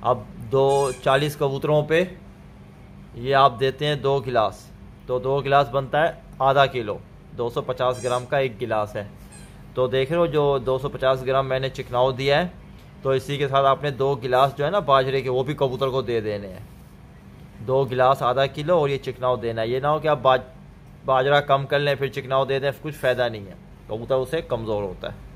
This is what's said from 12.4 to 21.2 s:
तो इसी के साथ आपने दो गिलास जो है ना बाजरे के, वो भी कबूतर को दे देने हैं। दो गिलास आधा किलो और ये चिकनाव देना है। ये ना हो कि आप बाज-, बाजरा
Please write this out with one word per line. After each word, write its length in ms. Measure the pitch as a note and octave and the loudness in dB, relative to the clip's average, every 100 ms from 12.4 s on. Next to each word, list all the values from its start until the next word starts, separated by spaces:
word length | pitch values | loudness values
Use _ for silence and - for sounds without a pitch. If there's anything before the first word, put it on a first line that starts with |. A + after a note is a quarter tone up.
| F3 - - - - - | 0 -6 -20 -20 -20 -8
तो 120 | C3+ | -2
इसी 220 | C3+ C3 C#3+ | -2 0 -4
के 100 | C#3+ | 0
साथ 160 | C3+ | 2
आपने 260 | C3+ C3+ D3 | 4 2 0
दो 220 | B2 C3+ C#3 | -2 -2 -2
गिलास 380 | B2+ B2 C#3 | 0 4 4
जो 100 | C#3 | 2
है 60 | C#3+ | -2
ना 100 | G3+ | -2
बाजरे 380 | C#3+ C3+ C3 C3+ | 4 2 4 0
के, 60 | C3 | 0
वो 140 | B2+ | -2
भी 100 | C3 D3 | -2 0
कबूतर 320 | C#3 B2+ C3+ | -2 0 -2
को 140 | C3 | -2
दे 180 | A#2+ A#2 | -2 -2
देने 280 | G#2+ G#2 G2 | -2 -6 -8
हैं। 180 | F2+ - - - - - - - - - - | -14 -18 -20 -20 -20 -20 -20 -20 -20 -20 -14
दो 220 | A#2 C3 C3+ | 0 0 2
गिलास 360 | B2+ B2+ C#3 | 2 4 4
आधा 220 | C3 B2+ C#3 | 2 2 0
किलो 300 | C#3+ D3+ F3 | -2 0 2
और 120 | C#3+ | 2
ये 60 | C3+ | -2
चिकनाव 380 | C3 A#2+ B2+ B2 | -6 -4 -2 0
देना 240 | A#2 A2+ | -2 -4
है। 80 | A2+ | -2
ये 100 | B2+ | -2
ना 80 | C#3 | 0
हो 120 | D3+ | 0
कि 80 | D3+ | 0
आप 100 | D3 | 2
बाज-, 840 | B2+ C3 - - - - - - - | 4 4 0 -18 -20 -20 -20 -14 0
बाजरा 340 | C3 | 2